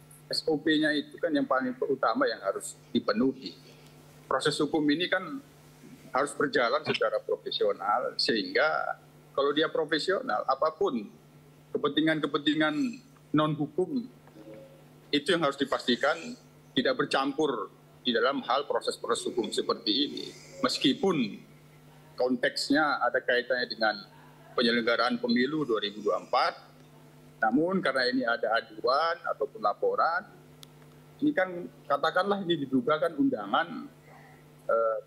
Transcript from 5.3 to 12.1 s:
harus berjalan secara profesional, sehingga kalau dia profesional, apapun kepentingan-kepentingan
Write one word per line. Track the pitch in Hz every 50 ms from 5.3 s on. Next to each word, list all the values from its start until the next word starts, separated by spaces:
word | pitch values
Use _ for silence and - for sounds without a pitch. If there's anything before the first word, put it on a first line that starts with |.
| 143 135 - - - - - - - - - - - - - -
harus | - 127 143 139 -
berjalan | - 151 143 120 139 123 117 127 151 151
secara | - 120 - 117 107 107 104 -
profesional, | - 107 - - 101 - - 113 104 98 95 95 101 104 123 135 - - -
sehingga | - - 120 113 98 92 95 117 143 156 156 - - - - - - - - - - -
kalau | - - 139 143 147
dia | 151 156 151
profesional, | - 165 160 151 160 151 151 - 185 202 - 139 107 107 -
apapun | - 135 - 156 156 160 - 202 185 139 117 101 - - - - - - - - - - - - -
kepentingan-kepentingan | - - - 143 139 - 156 160